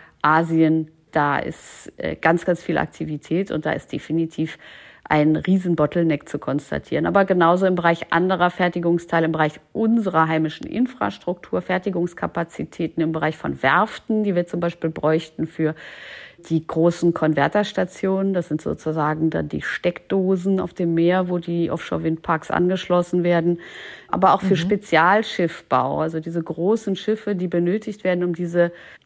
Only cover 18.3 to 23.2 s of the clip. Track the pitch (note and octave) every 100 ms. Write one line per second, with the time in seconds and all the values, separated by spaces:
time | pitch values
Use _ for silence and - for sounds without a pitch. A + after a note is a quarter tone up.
18.3 | F3+ E3 D3+ - C#3 D#3 D#3+ D3+ D#3 D#3+
19.3 | D#3+ D3+ D3+ - - F3 F3 - G3 F#3
20.3 | F#3+ F#3 F#3 F3+ - E3+ E3 E3+ F#3 F3+
21.3 | F3+ E3+ E3+ E3 E3 - E3 E3 D#3+ -
22.3 | D#3+ - - F3+ F#3 - F3+ F3 F3+